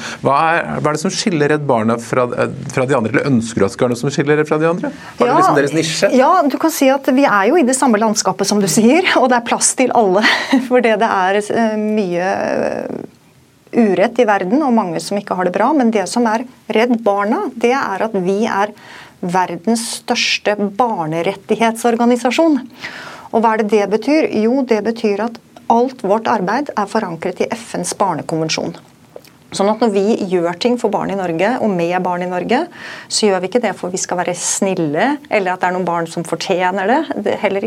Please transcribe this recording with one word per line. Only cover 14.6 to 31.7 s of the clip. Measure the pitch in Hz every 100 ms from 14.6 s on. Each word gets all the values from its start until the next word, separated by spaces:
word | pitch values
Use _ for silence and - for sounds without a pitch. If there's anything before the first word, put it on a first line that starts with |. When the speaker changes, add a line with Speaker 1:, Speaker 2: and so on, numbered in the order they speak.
Speaker 2:
og | 285 226
mange | 185 160
som | - 202
ikke | -
har | 185 180
det |
bra, | 190 233
men | 311 233
det | 220 180
som | 240 233
er | 226 254 - - 220
Redd | 247 233 202
Barna, | 202 202 320 359 233
det | 233
er | 269 220 190
at | 220
vi | 202 180 196
er | 233 196 208 - - - - -
verdens | 185 185 180 170 220 226 - -
største | - 233 - - - 208 202 196
barnerettighetsorganisasjon. | 240 196 156 165 175 202 - 214 226 226 240 226 240 247 254 247 330 277 - - - - - - -
Og | 226
hva | 220
er | 220
det | 214
det | 214 196
betyr? | 220 247 311 269 214
Jo, | 220 269 247
det | 214
betyr | 214 226 214 196
at | 233 233 - - -
alt | 233 254 -
vårt | 190 214 226
arbeid | 233 185 240 294 -
er | 202
forankret | 226 190 165 - -
i | -
F | 226 - 175
N's | 175 -
barnekonvensjon. | 196 156 - 160 160 - 170 - - - - - - _ -
Sånn | - 196
at | 220
når | 226
vi | 196 196 - 190
gjør | 180 170 175
ting | 240 240
for | 220
barn | 196 165
i | 196
Norge, | 180 165 202 262
og | 214